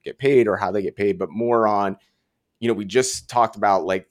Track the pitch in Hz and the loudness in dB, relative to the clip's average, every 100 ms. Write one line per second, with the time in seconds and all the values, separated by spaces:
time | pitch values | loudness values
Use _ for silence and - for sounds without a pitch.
0 | - - 139 127 107 90 98 104 92 - | -16 -4 2 4 2 0 -2 -4 -4 -2
1 | 101 90 92 107 120 117 107 101 98 98 | -2 -2 -6 -4 0 2 2 0 -2 -6
2 | _ _ _ _ _ _ 117 101 98 120 | _ _ _ _ _ _ -2 -2 0 0
3 | 127 - - 123 113 104 104 95 87 95 | 0 -4 -4 0 0 0 2 2 0 -4
4 | - | -6